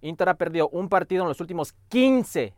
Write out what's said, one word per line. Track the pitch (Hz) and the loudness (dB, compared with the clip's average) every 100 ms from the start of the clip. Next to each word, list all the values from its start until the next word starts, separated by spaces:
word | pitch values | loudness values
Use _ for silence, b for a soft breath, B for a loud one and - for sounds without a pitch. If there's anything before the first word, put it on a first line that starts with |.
Inter | 151 165 180 | -12 -2 0
ha | |
perdido | 185 165 160 151 | 0 -2 0 -2
un | 165 190 | -2 0
partido | 190 - 185 | 0 0 -2
en | 180 | -2
los | 135 | -4
últimos | 175 175 151 - _ | -8 -6 -8 -10 _
quince | 247 262 254 214 170 110 | 2 4 4 0 -4 -6